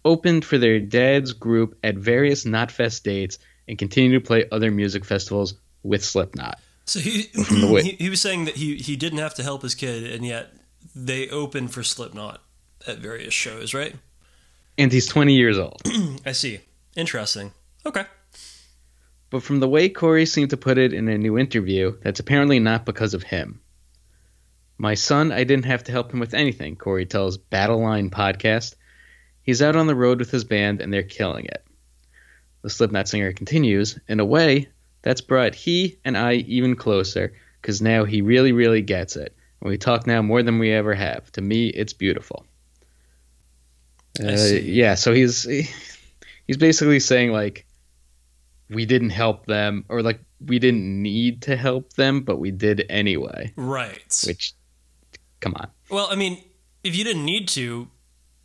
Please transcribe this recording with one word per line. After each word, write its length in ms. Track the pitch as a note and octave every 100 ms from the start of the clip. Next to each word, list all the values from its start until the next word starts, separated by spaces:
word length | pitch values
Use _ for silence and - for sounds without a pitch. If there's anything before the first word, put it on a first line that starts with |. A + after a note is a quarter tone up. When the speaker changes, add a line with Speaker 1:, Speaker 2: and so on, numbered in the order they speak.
Speaker 1:
opened 400 | D#3 E3 F3 E3
for 140 | D#3 C#3+
their 220 | A#2 A2
dad's 520 | G2+ A#2 C3 C#3 C3
group 440 | A2+ A2+ A#2 A2 -
at 100 | A2 G2
various 480 | G2+ A#2+ C#3+ C#3+
Knotfest 580 | A#2 A2 A#2+ - A#2 -
dates 340 | G#2 G2 F#2 - _ _ -
and 100 | A2
continue 400 | G2+ - B2+ C3
to 60 |
play 220 | B2 A2+ -
other 200 | G#2+ A2
music 320 | G#2 G2+ G2
festivals 500 | G2 G2 - G2+ G2 G2 _ _
with 200 | G2 G2+
Slipknot. 540 | - G2 F#2+ - - - _ _ -
Speaker 2:
So 120 | G3
he, 220 | E3 A3
<clears throat> 220 | A3 A3
Speaker 1:
From 160 | G#3 -
the 80 | G#3
way 100 | G#2+
Speaker 2:
he, 60 | F#3
he 180 | F#3+ F3
was 100 | F#3+
saying 260 | G3+ F#3 D#3+
that 100 | C#3+
he, 200 | D3+ D3
he 200 | C3+ C#3
didn't 240 | E3 D#3
have 140 | D3+
to 80 | -
help 180 | D3 C#3
his 120 | C3 -
kid, 280 | C3 A#2 A#2
and 160 | A#2 B2
yet 260 | A#2 - _ _ _ -
they 340 | C3+ B2+ C3 B2+
open 380 | C#3+ C#3+ C#3 B2
for 140 | B2
Slipknot 580 | A2+ - A2+ G#2 G#2 - _ _ _ _ -
at 120 | A2
various 340 | A2 A2+ -
shows, 400 | - - A2 A2+
right? 200 | C3+ D3+ C#3+ _ _ _ _ _ _ _ -
Speaker 1:
And 160 | C#3
he's 140 | B2+ -
twenty 280 | D3+ C#3+
years 240 | C3+ A#2+ G2
old. 220 | E2+ - - A#3
Speaker 2:
<clears throat> 240 | E3+ C3+ C#3
I 60 |
see. 280 | B2+ C3+ G2+ - _ _ -
Interesting. 560 | E3 A#2+ G#2 G#2+ G2+ - _ _ D4+
Okay. 180 | G3+ G3 _ _ - - - _ _ _ _ _ _ _
Speaker 1:
But 120 | C3
from 180 | - C#3
the 80 | C3
way 200 | D3 F#3
Corey 380 | F#3+ E3 D#3+ D#3+
seemed 240 | D#3 C#3
to 60 | C3+
put 220 | - B2+
it 140 | B2+
in 160 | E2+ A2
a 80 | G#2+
new 200 | A2 A2
interview, 580 | C3+ A#2 F#2 F#2+ F#2 A2
that's 180 | G#2 G2+
apparently 400 | - C#3+ C#3+ C3+
not 240 | A2 A2+
because 300 | A2+ G#2 A2
of 80 | F#2+
him. 380 | - F#2 A1+ G#1+ _ _ _ _ _ _ _ _ _ _ _ -
"My 160 | G#2+
son, 380 | G#2 - C#3+ D#3
I 120 | A2
didn't 200 | B2+ C3+
have 200 | B2+ B2+
to 80 | -
help 200 | B2 A#2+
him 80 | B2+
with 140 | A#2
anything," 420 | B2+ D3 A2+ D2+ E2
Corey 300 | - F#2+ F2+
tells 320 | G#2+ G2 F#2
Battle 420 | _ G2 G#2 A2+
Line 300 | A2+ G#2+ G2
Podcast. 640 | G2+ G2 G2 A2 A2 - - _ _ _ _ _ _
"He's 200 | - B2
out 140 | D3 D#3
on 100 | D#3+
the 80 | C3+
road 220 | B2 B2
with 120 | A#2+
his 140 | B2+
band, 380 | G#2+ G#2 G#2 G2+
and 100 | -
they're 100 | G2+
killing 440 | F#2+ - G2 B1+ -
it." 180 | - - _ _ _ _ _ _ _ _ _
The 80 | -
Slipknot 380 | - A2+ G2+ G2
singer 240 | G#2+ G2
continues, 680 | F#2 F#2+ D#3+ C3 G2 G2+ - -
"In 120 | A2
a 40 |
way, 440 | G#2 D3+ D#3+ C#3 C3+ _ _ _
that's 180 | - B2+
brought 340 | - C3 A#2
he 440 | - - F3 F#3 -
and 120 | - G#2
I 180 | A#2+
even 420 | A#2+ A2 B2 B2+ B2
closer, 560 | - G2+ F#2 F#2+ F#2+ - _ _
'cause 180 | - G2+
now 220 | A2 A2+
he 160 | G#2 G#2
really, 300 | G2+ B2 C3
really 300 | A#2+ A#2 A2+
gets 340 | G2 F#2+ E2+ -
it. 180 | D2 - _ _
And 100 | G2
we 80 | G#2
talk 280 | B2+ A#2 A#2+
now 160 | A#2
more 200 | G#2+ A#2
than 160 | A#2+ A2+
we 120 | A2
ever 220 | A2 G#2+
have. 360 | G2 F#2 A1+ -
To 80 | -
me, 280 | G2 A2 A#2
it's 240 | - A2
beautiful." 540 | - F#2+ - - - - _ _ _ _ _ _ _ _ _ _ _ _ _ _ _ _ -
Speaker 2:
I 60 | G2+
Speaker 1:
Uh, 20 | G#2
Speaker 2:
see. 240 | G#2 G2+
Speaker 1:
yeah, 340 | - G2+ A2+
so 180 | F#2+ -
he's, 300 | A#2+ B2 A#2+
he, 260 | A#2 C#3 D#3 - - - _ _ - - -
he's 100 | C3+
basically 440 | D#3+ D#3 D3 C#3+
saying, 320 | - B2+ A#2+
like, 340 | A2 G#2 - - _ _ _ _ _ _ _ _ _ -
we 160 | A2 A2
didn't 240 | B2+ A#2
help 340 | F#2 A2+ G2+ -
them, 380 | G#2 G#2 G2+ -
or, 140 | A#2
like, 180 | A2+ A2+ _ _ -
we 120 | B2
didn't 420 | B2 A#2+ F#2+ G2
need 400 | G#2 G#2+ A#2+ A#2
to 140 | C#3+ C3
help 360 | C3 B2+ C3
them, 260 | - C3+ C#3
but 160 | C3+ D#2
we 140 | F2+
did 340 | F#2 G#2 G#2 -
anyway. 640 | G2 G#2 E2 B1 - - -
Speaker 2:
Right. 640 | B2+ C3+ A2+ F#2+ - - -
Speaker 1:
Which, 280 | F2+ - - _ _ _ _ _ - _ _
come 140 | - -
on. 100 | - _ -
Speaker 2:
Well, 160 | G3 G3+
I 40 |
mean, 280 | G3 F#3+ F3+ _ _ _ _
if 100 | F#3+
you 80 | F3
didn't 220 | G#3+ F3+
need 240 | D3 G3+ F#3
to, 400 | - A#2+ A#2+ A#2+ _ _ _ _ _